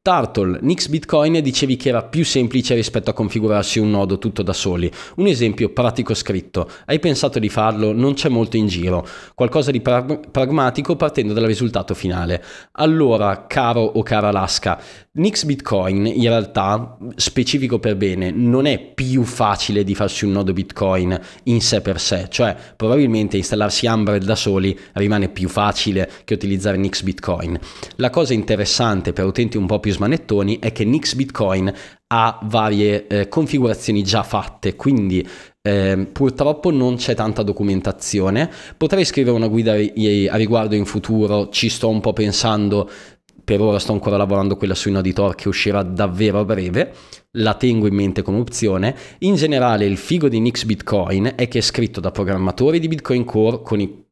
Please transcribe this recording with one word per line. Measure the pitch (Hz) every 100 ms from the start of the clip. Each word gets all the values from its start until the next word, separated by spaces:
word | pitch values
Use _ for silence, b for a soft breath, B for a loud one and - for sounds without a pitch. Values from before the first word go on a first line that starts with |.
"Turtle, | - 175 117 - 95 90
Nix | 131 175 -
Bitcoin | 156 - 156 151 165
dicevi | 139 123 135 127
che | 135
era | 117
più | - 160
semplice | 170 135 117 127 - 120
rispetto | 110 113 -
a |
configurarsi | - 104 113 107 104 95 117
un | 107
nodo | 101 98 95
tutto | 113 -
da | 95
soli. | 92 98 87 87 B B -
Un | 196
esempio | 131 117 - 110
pratico | - 120 120 117
scritto. | 110 - 95 - 95 82 B -
Hai | 156
pensato | 170 131 139 120
di | 107
farlo? | - 107 107 107
Non | 110 135
c'è | 139 151
molto | 117 113 117
in | 104
giro. | 90 90 90 B B B -
Qualcosa | 120 160 139
di | 131
prag-, | 123 123 127 151 -
pragmatico | - 131 156 131 123 143 156
partendo | 156 143 107
dal | 107
risultato | 113 104 117 98 92
finale." | 92 92 87 87 87 B B B
Allora, | - 156 160 139 110 101 98 -
caro | 143 120 120
o | 110 113
cara | 107 107 104
Alaska, | 101 95 - 98 85 B B B
Nix | 151 196 208
Bitcoin | 151 139 - 101 92 98 107
in | 113 117
realtà, | 113 101 - 98 107 120 - 117 -
specifico | - - 120 147 127 113
per | 113 98
bene, | 101 92 92
non | 87 120 127 143
è | 120
più | - - 127 131
facile | 117 - 110 98 - 104
di | 98
farsi | 98 101 -
un | 104
nodo | 98 95
Bitcoin | 90 95 - 95 95 90 90 B B
in | - 117
sé | - 107
per | 98 87
sé, | - 90 92
cioè | - 113 92 B -
probabilmente | 110 135 131 110 104 101
installarsi | 92 110 104 - 117
Umbrel | 113 104 104
da | 95 110
soli | 107 95 95 92 B
rimane | 95 101 107 92
più | - 92
facile | - 104 - - 95 92 B
che | - 107
utilizzare | 101 98 101 95
Nix | 98 -
Bitcoin. | 95 87 - 87 85 85 B B B -
La | 123
cosa | 170 139
interessante | 113 104 107 101 - 117 98 -
per | - 95
utenti | 95 117 110
un | 95
po' | 104
più | 107
smanettoni | 90 101 165 - 101 98 113
è | 117
che | 117 110
Nix | 151 - 127
Bitcoin | 135 - 101 95 95 B B B _
ha | 113 113 -
varie, | 107 110 107 104 104 104 -
eh, | 104 98
configurazioni | - 147 143 120 101 - 104
già | 95 107
fatte, | 95 104 - - 101 -
quindi, | 139 131 98 90 90 B B _
ehm, | 104 101 95 95 95
purtroppo | - 135 131 143 151 180
non | 143 127 120
c'è | - 113
tanta | 110 104
documentazione. | 104 98 101 95 101 - - 104 95 107 165 B B -
Potrei | 156 196
scrivere | 170 - 123 117
una | 113
guida | 113 110 107
i-, | 104 110 107 104 98
a | 107
riguardo | 107 113 110 104
in | 101
futuro, | 107 - 110 104 104 98
ci | - 113
sto | - 117
un | 110
po' | 110
pensando, | 104 107 98 113 107 101 101 98 B B B _ -
per | - 101
ora | 107 101
sto | -
ancora | 104 104 101
lavorando | 98 98 98 87
quella | 98 92
sui | 107
nodi | 98 92
Tor | 92 101
che | - 101
uscirà | 92 104 101
davvero | 90 90 101 90 107 98
a | 101
breve, | 101 90 101 185 B B B _
la | 113 110 101
tengo | 127 113 104
in | 101
mente | 98 95
come | 95 104
opzione. | 120 - 110 92 107 139 B B
In | 185
generale | 185 156 135 123 107 101
il | 95
figo | - 175 143
di | 113
Nix | 117 120 113
Bitcoin | 101 - 104 87 95 113 -
è | 123
che | 117
è |
scritto | - - 113 -
da | 90
programmatori | - 95 95 92 - 135 170
di | 160
Bitcoin | 156 - 127
Core | 120 107 110 120
con | - 107
i | 95 - _